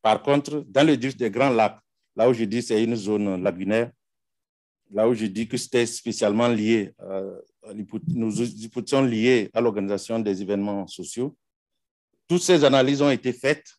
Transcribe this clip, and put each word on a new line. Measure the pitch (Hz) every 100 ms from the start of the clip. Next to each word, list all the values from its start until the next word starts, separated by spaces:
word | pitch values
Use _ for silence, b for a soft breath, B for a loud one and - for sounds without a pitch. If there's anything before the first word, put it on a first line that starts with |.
Par | 110 110
contre, | - 143 143 147 107
dans | 135 160
le | 135
district | 131 131
des | 117
Grands | 113 139
Lacs, | 117 107 - _ _ _ -
là | 117
où |
je | 117
dis | 110 117
c'est | 117 110
une | 117 117
zone | 98 107 101 92
lagunaire, | 95 87 95 110 120 _ _ _ _ _ _ _ _ _ _
là | 101 113
où |
je | 113 107
dis | 95 113
que | 127
c'était | - 123 117
spécialement | - 117 110 107 104 120
lié, | 117 107 113 92 _
euh, | 95 95 95 92 - _
à | 107
l'hypo-, | 104 104 107 -
nos | 123 113
hypothèses | 104 117 104 113 123 107
sont | 139
liées | 135 110 120 123 101
à | 110
l'organisation | 120 104 98 101 - 113
des | 104 95
événements | 98 101 104 101 90
sociaux, | - 87 117 139 _ _ _ _ _ _ _ _ _ _
toutes | 175
ces | 175 175
analyses | 143 135 131 139
ont | 143
été | 123 127
faites. | 120 139 151 -